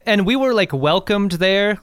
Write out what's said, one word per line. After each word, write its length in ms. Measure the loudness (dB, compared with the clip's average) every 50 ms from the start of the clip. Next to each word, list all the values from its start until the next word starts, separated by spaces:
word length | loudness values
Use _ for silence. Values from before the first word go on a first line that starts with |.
| _
And 220 | 0 0 2 2
we 80 | 0 0
were, 180 | 0 0 0 2
like, 180 | 0 0 -2
welcomed 600 | -2 -2 0 0 0 0 0 -2 -2 0 0 -2
there. 460 | -2 0 0 0 2 2 0 -2 -2 -4